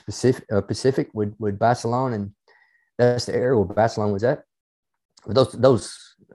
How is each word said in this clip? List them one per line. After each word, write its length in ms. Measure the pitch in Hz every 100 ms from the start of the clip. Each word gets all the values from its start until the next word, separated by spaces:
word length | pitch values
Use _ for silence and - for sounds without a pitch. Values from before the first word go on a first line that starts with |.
Pacific, 400 | - - 127 127 -
uh, 80 | 104
Pacific 480 | - 104 131 135 -
with, 200 | 107 104 107
with 200 | 107 98
Barcelona, 580 | 113 123 117 120 131 110
and 180 | 101 - _ _ _ _ _ -
that's 260 | 123 123
the 100 | -
area 220 | 95 123 127
where 80 |
Barcelona 480 | 92 101 113 - 104
was 120 | 98
at. 200 | 120 151 _ _ _ _ _ _ _ _
But 120 | - 107
those, 160 | 127
those, 640 | - 127 117 - - - _ _